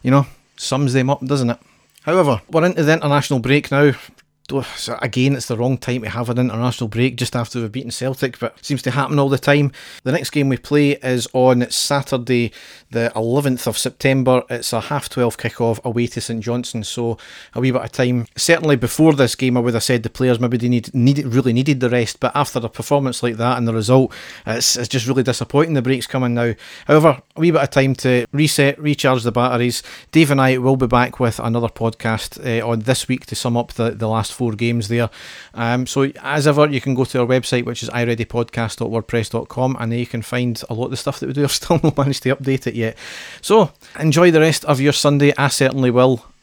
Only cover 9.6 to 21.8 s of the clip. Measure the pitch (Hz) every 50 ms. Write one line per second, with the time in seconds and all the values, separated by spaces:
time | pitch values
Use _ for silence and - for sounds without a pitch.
9.6 | 143 139 - - - - - - _ 131 139 151 139 - - 147 139 135 127 120
10.6 | - - 147 147 147 139 143 - - 127 127 123 113 - - 131 127 127 127 120
11.6 | 123 - - - - - 143 139 131 - 139 127 120 123 127 120 117 107 - -
12.6 | - - - - _ _ 120 117 117 117 - 110 113 117 123 147 143 139 127 123
13.6 | - 123 107 - - 127 - _ - 135 135 135 127 127 127 127 120 _ 123 117
14.6 | - - - 113 104 - 147 143 - - - 131 123 117 - - - 113 - -
15.6 | 123 117 113 - - 123 110 120 120 117 - 120 - - 113 113 101 120 117 123
16.6 | 120 - - 117 104 - - 123 120 117 113 - - - - - - - _ 113
17.6 | 127 131 123 131 - 123 - - 127 123 123 123 113 - _ - - - 165 165
18.6 | 165 151 143 120 127 117 - - 160 160 147 139 131 117 - - 131 127 123 123
19.6 | 117 123 117 113 - - 127 120 110 113 _ - 131 127 123 113 123 120 123 120
20.6 | 120 120 123 120 113 - - 131 120 131 139 143 147 127 113 131 131 127 113 123
21.6 | 135 151 143 127